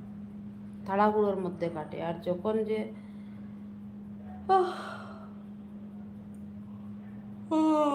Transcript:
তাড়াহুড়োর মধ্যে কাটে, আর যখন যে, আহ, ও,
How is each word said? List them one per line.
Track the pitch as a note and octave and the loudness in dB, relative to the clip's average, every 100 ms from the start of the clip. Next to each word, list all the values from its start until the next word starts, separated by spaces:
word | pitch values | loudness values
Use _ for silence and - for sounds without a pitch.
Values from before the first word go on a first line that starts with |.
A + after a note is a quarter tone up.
| - - - - - - - - - | -12 -10 -10 -10 -10 -10 -12 -8 2
তাড়াহুড়োর | G3 G#3+ G#3+ G3+ F#3+ | 6 8 8 6 4
মধ্যে | F3+ F3+ E3+ | 0 0 -2
কাটে, | D#3+ D3+ - | -2 -4 -4
আর | E3 E3+ F#3 | -2 0 0
যখন | F3+ G#3+ A3 G#3+ | 0 2 2 2
যে, | A3 G#3+ - - - - - - - - - - - - - - - - | 0 -2 -6 -12 -12 -12 -10 -10 -10 -12 -12 -12 -12 -10 -10 -10 -2 6
আহ, | F#4+ F4+ - - - - - - - - - - - - - - - - - - - - - - - - - - - - | 6 6 0 -6 -8 -10 -10 -12 -12 -12 -12 -12 -10 -10 -10 -10 -12 -12 -12 -10 -10 -10 -10 -10 -10 -10 -10 -10 -8 2
ও, | D#4+ D#4 D4+ D4 | 6 8 8 6